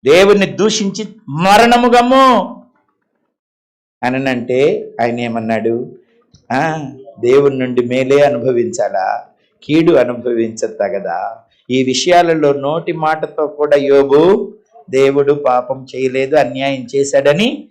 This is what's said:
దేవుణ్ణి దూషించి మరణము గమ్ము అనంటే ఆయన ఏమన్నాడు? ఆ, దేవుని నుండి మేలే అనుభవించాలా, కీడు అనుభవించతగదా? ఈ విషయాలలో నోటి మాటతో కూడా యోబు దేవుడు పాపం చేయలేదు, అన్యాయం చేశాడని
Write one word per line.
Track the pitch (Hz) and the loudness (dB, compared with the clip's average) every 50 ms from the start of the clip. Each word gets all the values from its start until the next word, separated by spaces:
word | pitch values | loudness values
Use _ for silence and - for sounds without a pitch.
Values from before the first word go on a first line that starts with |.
| _ | _
దేవుణ్ణి | 127 151 180 196 202 202 196 190 | 4 4 6 6 4 4 2 0
దూషించి | 160 - - 190 220 214 - 202 196 190 - 214 - - - _ - | -2 -2 -2 -2 -2 0 -2 -4 -6 -6 -8 -12 -12 -14 -20 _ -10
మరణము | 139 156 175 190 202 208 226 233 240 233 247 | -6 -2 2 4 4 4 6 4 4 4 4
గమ్ము | 247 233 240 240 247 262 269 269 247 247 208 180 - - - - _ _ _ _ _ _ _ _ _ _ _ _ _ _ _ _ _ _ _ _ _ _ _ _ _ _ _ | 4 4 4 4 4 4 4 4 4 4 2 0 -4 -12 -18 -20 _ _ _ _ _ _ _ _ _ _ _ _ _ _ _ _ _ _ _ _ _ _ _ _ _ _ _
అనంటే | - 123 127 135 135 135 127 120 113 113 123 127 139 160 202 - - - - - | -4 -4 -4 -2 -2 -2 -4 -4 -4 -2 0 2 2 2 0 -2 -6 -10 -6 -4
ఆయన | 117 120 117 120 | -2 -2 -2 -4
ఏమన్నాడు? | 120 120 113 113 110 110 113 110 110 113 117 120 131 151 - - _ _ _ _ _ _ _ _ _ _ | -6 -6 -6 -6 -4 -2 -4 -2 -2 -2 -2 -4 -6 -10 -16 -20 _ _ _ _ _ _ _ _ _ _
ఆ, | 120 131 151 165 156 156 147 143 131 131 131 - - - | -4 -2 -2 -2 -4 -6 -10 -12 -14 -16 -20 -20 -14 -4
దేవుని | 113 120 131 143 143 139 131 131 | 0 2 4 4 4 2 0 -2
నుండి | 127 127 127 123 | -6 -2 -2 -2
మేలే | 120 120 127 131 135 131 139 143 | -2 0 -2 -2 0 2 4 4
అనుభవించాలా, | 143 143 - - 117 131 123 120 120 - - - 107 98 98 98 92 101 107 120 - _ _ _ _ _ _ _ | 4 2 2 -2 -2 -2 0 0 -2 -2 -2 -4 -4 -4 -2 -4 -4 -4 -6 -6 -10 _ _ _ _ _ _ _
కీడు | - - 147 160 165 170 | -8 -2 0 2 2 4
అనుభవించతగదా? | 165 139 123 123 123 117 113 127 120 117 113 110 110 - - 107 - - 104 98 98 98 92 92 85 90 101 110 113 113 _ _ _ _ _ _ | 4 2 2 0 -2 -6 -6 -4 -2 -2 -2 -4 -4 -8 -8 -8 -4 -6 -6 -4 -4 -6 -6 -6 -8 -6 -8 -10 -12 -16 _ _ _ _ _ _
ఈ | 123 131 131 | -2 -2 -2
విషయాలలో | 127 127 127 - 175 175 175 175 170 165 160 151 143 | -2 -2 -4 0 2 2 4 4 2 0 0 2 0
నోటి | 139 139 135 139 156 170 160 - | 0 0 -2 -4 -4 -4 -6 -6
మాటతో | 165 160 160 156 156 156 151 151 - - 151 | -6 -4 -2 -4 -2 -4 -6 -10 -6 -6 -6
కూడా | 139 - 147 147 147 147 | -6 -2 -4 0 2 2
యోబు | 147 135 139 139 139 139 139 139 147 160 180 202 233 - - - _ _ _ _ - - - | 2 2 4 4 4 4 4 4 4 4 4 2 2 -2 -8 -12 _ _ _ _ -20 -16 -6
దేవుడు | 123 135 135 135 139 143 143 139 | 0 2 2 2 2 2 2 2
పాపం | 147 147 143 127 123 123 123 123 131 135 131 131 - | 0 0 0 0 0 0 -2 -4 -10 -10 -10 -14 -8
చేయలేదు, | 127 131 131 123 135 135 135 151 | -4 -4 -2 -2 -2 -4 0 2
అన్యాయం | 151 135 127 131 131 135 135 139 131 123 117 - | 0 0 0 -2 -4 -4 -4 -4 -4 -8 -4 -2
చేశాడని | 139 139 139 - 139 139 143 147 170 214 247 - - - _ | -2 -2 0 0 2 2 2 2 2 0 -2 -4 -6 -14 _